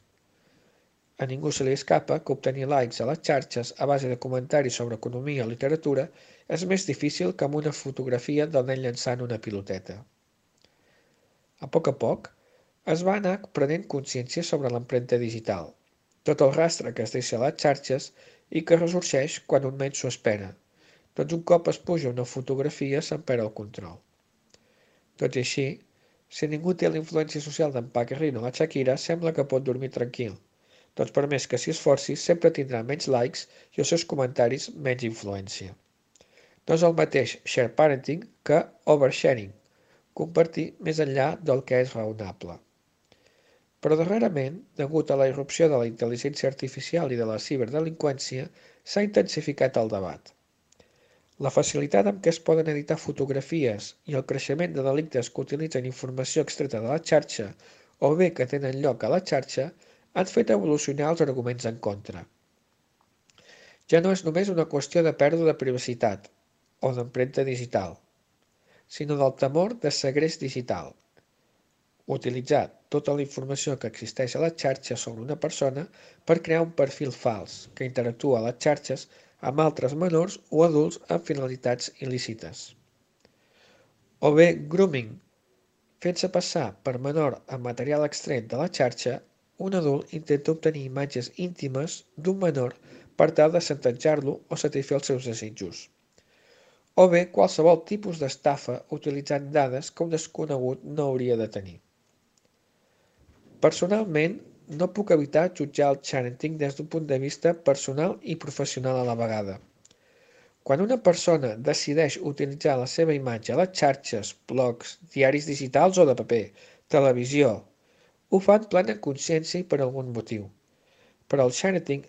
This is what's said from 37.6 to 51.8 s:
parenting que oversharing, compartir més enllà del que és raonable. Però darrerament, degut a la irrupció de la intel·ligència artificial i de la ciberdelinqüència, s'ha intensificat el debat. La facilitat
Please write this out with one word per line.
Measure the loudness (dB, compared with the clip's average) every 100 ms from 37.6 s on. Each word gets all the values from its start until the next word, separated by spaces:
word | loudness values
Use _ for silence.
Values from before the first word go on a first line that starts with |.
| 0 4
parenting | 4 4 -2 -6 -8 _ 2
que | 2 2 -2 2
oversharing, | 6 4 4 2 2 -4 -16 _ _ _ _ _ -8
compartir | -2 2 2 0 -8 -6
més | -4 -2
enllà | 0 0 0 0
del | 0 0 2
que | 0
és | 0 -2
raonable. | -6 -6 -10 -12 -14 -16 _ _ _ _ _ _ _ _ _ _ _ _
Però | 2 4
darrerament, | 4 2 2 0 -4 -6 -10 -6
degut | -2 0 2
a | 4
la | 4
irrupció | 2 -4 4 4
de | 4
la | 0
intel·ligència | -2 -4 -2 -4 -2 -2
artificial | -2 -8 -8 -2 -2 0
i | 0
de | -2
la | -2
ciberdelinqüència, | -4 -2 -2 -2 -4 -2 -2 -2 -6 -8 -10 _ -20 _ -4
s'ha | -2 2
intensificat | 2 2 0 -4 0 0 2
el | 0
debat. | -2 -6 -10 -16 _ _ _ _ _ _ _ _ _ _ -6
La | -2
facilitat | 0 0 0